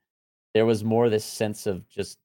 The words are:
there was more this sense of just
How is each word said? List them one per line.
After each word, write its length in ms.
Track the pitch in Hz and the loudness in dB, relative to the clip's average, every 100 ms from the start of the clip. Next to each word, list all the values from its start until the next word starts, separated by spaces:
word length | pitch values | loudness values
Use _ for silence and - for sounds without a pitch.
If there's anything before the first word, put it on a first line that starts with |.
| _ _ _ _ _ | _ _ _ _ _
there 120 | 110 113 | 2 2
was 180 | 110 | 2
more 260 | 110 113 120 | 2 2 2
this 160 | 107 - | 2 -2
sense 420 | - 107 104 107 | -4 -4 -4 -6
of 200 | 90 - | -6 -8
just 280 | - 92 - | -10 -10 -12